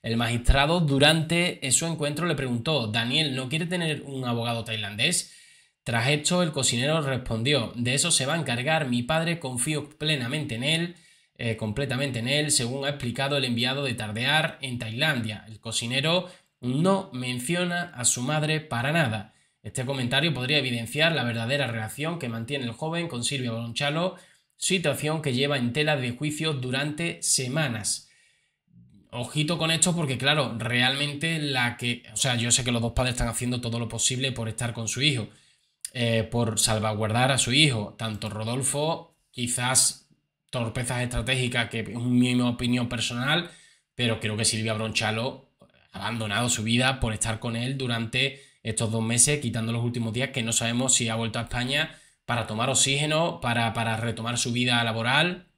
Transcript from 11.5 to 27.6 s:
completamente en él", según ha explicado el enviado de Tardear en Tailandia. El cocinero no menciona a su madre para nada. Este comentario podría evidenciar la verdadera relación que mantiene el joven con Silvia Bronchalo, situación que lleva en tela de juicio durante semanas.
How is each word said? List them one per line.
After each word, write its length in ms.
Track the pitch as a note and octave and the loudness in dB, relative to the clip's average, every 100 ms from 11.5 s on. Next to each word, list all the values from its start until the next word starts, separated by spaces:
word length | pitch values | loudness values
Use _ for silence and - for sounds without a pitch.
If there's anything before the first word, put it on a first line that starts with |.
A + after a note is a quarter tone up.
| A2 | -2
completamente 640 | A2 G#2+ C#3 B2 C#3 A#2 | -4 -2 -2 -2 -2 -2
en 80 | A#2 | 0
él", 240 | C#3+ D3+ | 0 2
según 320 | - A#2 C3+ | 0 0 -2
ha 60 | C3+ | -4
explicado 460 | C#3+ B2 A2 C#3 C#3+ | -4 -6 -2 -2 0
el 80 | |
enviado 400 | B2+ A#2+ B2 C3+ | 0 0 0 0
de 100 | C#3 | -4
Tardear 640 | G#2+ G#2+ G#2 C3 D#3 D#3+ - | -4 -6 -4 2 2 2 -6
en 160 | C3+ B2 | -8 -6
Tailandia. 680 | A2+ A2+ D#3 C3+ G#2+ G#2+ - | -6 -2 0 0 -2 -8 -12
El 100 | G#2+ | -14
cocinero 720 | A2+ A2 A#2 C3 D3+ F3 F3+ - _ _ | -8 -6 -2 -2 2 0 -2 -16 _ _
no 500 | B2 C3+ F3+ G3 - | -2 2 2 2 -2
menciona 800 | B2+ B2+ B2 B2 F3 F3+ F3 E3+ | -8 -6 -4 -2 -2 0 -2 -6
a 100 | B2+ | -2
su 180 | A#2+ - | 0 0
madre 380 | B2 D3+ D3+ D#3 | 0 0 0 -2
para 320 | D#3 A#2 C3 | -2 -2 0
nada. 400 | E3 C3+ G#2+ G2+ _ _ _ | 2 2 0 -8 _ _ _
Este 240 | A2 - B2 | -12 -6 -4
comentario 480 | C3+ A#2+ C3+ E3+ | -2 0 2 2
podría 240 | C3+ B2 D3+ | 0 2 2
evidenciar 540 | C3 A#2+ A2+ D3 D#3+ | 2 -2 -4 2 2
la 120 | C#3+ | 2
verdadera 420 | A#2+ A2+ A2+ C#3 B2+ | 0 -2 -2 0 0
relación 520 | A2+ G#2+ - D#3 E3+ | -2 -6 -4 -4 -4
que 100 | B2+ | -4
mantiene 380 | A2+ A#2 C#3+ A#2+ | -6 -4 -4 -4
el 60 | |
joven 360 | G#2+ D#3+ E3+ E3+ | -6 -4 -4 -4
con 160 | A#2+ | -4
Silvia 280 | A#2 C#3 B2 | -2 -2 -2
Bronchalo, 640 | A2+ A#2 A2+ C#3+ D#3 F#3 F#3 - _ _ _ | -4 -6 -2 0 0 -2 -4 -20 _ _ _
situación 640 | - F#3 D#3+ B2 D3 D#3+ | 0 2 2 0 0 0
que 100 | D3+ | 0
lleva 240 | B2 C#3+ C#3 | 2 2 2
en 160 | A#2+ | 0
tela 240 | A#2+ D3+ D3 | 0 2 2
de 140 | B2 | -2
juicio 420 | A#2+ D3+ D3+ D#3+ | -2 -4 -2 -2
durante 680 | C#3+ B2 C3 D3 D3 E3+ - | -2 -2 -2 -2 -4 -6 -4
semanas. 880 | - - B2 D3 | 0 0 0 0